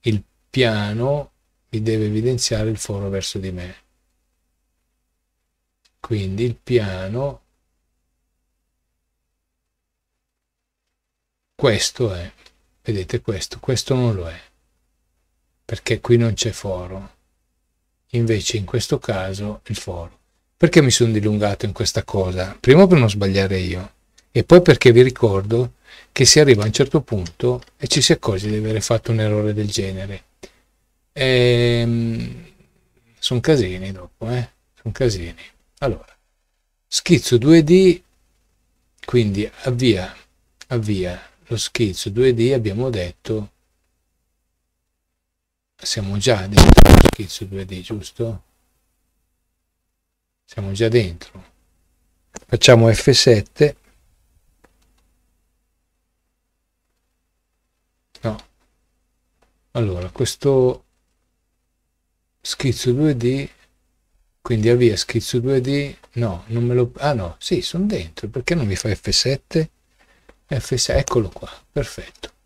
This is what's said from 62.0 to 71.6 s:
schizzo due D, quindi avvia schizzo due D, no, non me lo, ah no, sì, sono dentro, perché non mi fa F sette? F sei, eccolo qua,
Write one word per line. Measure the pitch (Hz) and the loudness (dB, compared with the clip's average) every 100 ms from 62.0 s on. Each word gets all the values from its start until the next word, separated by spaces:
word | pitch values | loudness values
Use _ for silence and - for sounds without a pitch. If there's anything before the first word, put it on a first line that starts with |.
| _ _ _ _ | _ _ _ _
schizzo | - - 135 - 123 | -14 -6 -4 -2 -2
due | 123 156 127 | 0 0 0
D, | 120 135 139 _ _ _ _ _ _ _ _ _ | -2 -4 -8 _ _ _ _ _ _ _ _ _
quindi | - 117 110 | -6 0 2
avvia | 123 120 104 | 4 2 0
schizzo | - 113 - 123 | -4 -6 -4 -4
due | 123 135 | -2 -2
D, | 127 143 143 - _ | -2 -4 -6 -12 _
no, | 120 117 92 101 | -6 -6 -6 -8
non | 117 | -4
me | 120 | -2
lo, | 123 120 - | 0 -2 -2
ah | 143 | -4
no, | 131 87 - | -4 -6 -12
sì, | - 185 | -6 -4
sono | - 165 202 | -4 -4 -4
dentro, | 196 80 - 107 | -4 -8 -12 -10
perché | 131 - 170 | -8 -4 -2
non | 110 | -2
mi | 92 | -4
fa | 113 | -4
F | 92 - | -6 -4
sette? | 95 123 135 _ 165 160 _ _ _ _ _ _ _ _ | -2 -2 -4 _ -4 -4 _ _ _ _ _ _ _ _
F | 131 - 127 | -8 -4 -4
sei, | - 147 | -2 -2
eccolo | - 127 95 | 0 -2 -4
qua, | - - - | -10 -20 -20